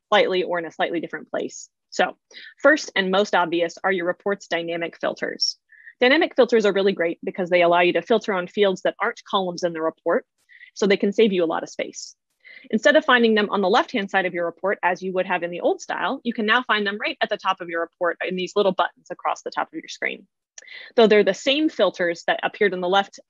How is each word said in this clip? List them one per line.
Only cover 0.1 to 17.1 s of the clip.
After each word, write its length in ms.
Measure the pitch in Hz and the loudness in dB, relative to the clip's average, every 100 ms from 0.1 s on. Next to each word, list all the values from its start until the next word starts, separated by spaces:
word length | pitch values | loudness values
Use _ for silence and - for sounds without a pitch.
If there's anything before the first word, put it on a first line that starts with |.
| 208 170 185 | 2 2 0
or 160 | 175 175 | -2 -6
in 80 | 160 | -6
a 60 | |
slightly 280 | - 175 170 | -6 -4 -4
different 300 | 160 156 - | -8 -12 -8
place. 380 | - - - - _ _ | -8 -8 -10 -20 _ _
So 260 | - 185 - _ - - - | -2 -2 -4 _ -20 -20 0
first 320 | 285 302 - 196 | 2 2 0 -4
and 140 | 190 | 0
most 240 | 190 208 | 0 2
obvious 440 | 185 175 170 170 - | 0 0 0 -4 -2
are 80 | 190 | -2
your 140 | 190 175 | -2 -2
report's 420 | 175 202 196 - | -4 -4 -6 -4
dynamic 500 | 170 170 170 165 - | -6 -4 -6 -8 -6
filters. 560 | - - - - - - _ - - - | -6 -6 -8 -4 -6 -6 _ -20 -20 0
Dynamic 340 | 247 302 349 | 2 4 2
filters 320 | - 233 226 202 | 2 4 4 2
are 60 | |
really 200 | 190 196 | 2 0
great 260 | 185 170 165 | 0 -2 -4
because 280 | 190 196 175 | -8 -6 0
they 120 | 180 | 2
allow 180 | 170 175 | 4 4
you 120 | 180 | 4
to 100 | 170 | 2
filter 300 | - 220 - | 0 -2 0
on 160 | 185 180 | -4 -4
fields 340 | 214 202 185 | 0 0 2
that 140 | 175 - | -4 -2
aren't 220 | 214 - | -6 -6
columns 380 | - 208 185 175 | -6 -4 -4 -4
in 100 | 175 | -6
the 80 | 165 | -2
report, 460 | 160 - 165 220 - _ _ - - | -4 -4 -2 -2 -2 _ _ -20 -20
so 120 | - 202 | -2 0
they 100 | 196 | 2
can 160 | 202 | 2
save 200 | 202 220 | 4 4
you 120 | 185 | 2
a 20 | 165 | 0
lot 160 | - | -2
of 60 | - | -6
space. 480 | - - - - - _ _ - - - | -8 -10 -12 -18 -20 _ _ -20 -20 -4
Instead 260 | 220 294 294 | 0 4 4
of 80 | |
finding 300 | 311 247 226 | 4 4 6
them 140 | 214 208 | 4 2
on 100 | 196 | 0
the 80 | 190 | 2
left-hand 420 | 294 - 240 196 | 2 0 -4 -2
side 160 | 196 185 | -2 -2
of 80 | |
your 100 | 180 | -4
report, 340 | 170 - 190 208 | -6 -4 -4 -2
as 200 | 175 185 | -2 -2
you 100 | 190 | -2
would 140 | 185 185 | -4 -2
have 160 | 180 | -2
in 80 | 175 | -4
the 100 | 175 | -4
old 200 | 277 381 | -2 -2
style, 400 | - - 175 269 | -4 -6 -4 -4
you 80 | 240 | -6
can 140 | 226 214 | -2 0
now 160 | 240 | 0
find 240 | 247 214 202 | 0 0 -2
them 120 | 208 | -4
right 160 | 294 | -8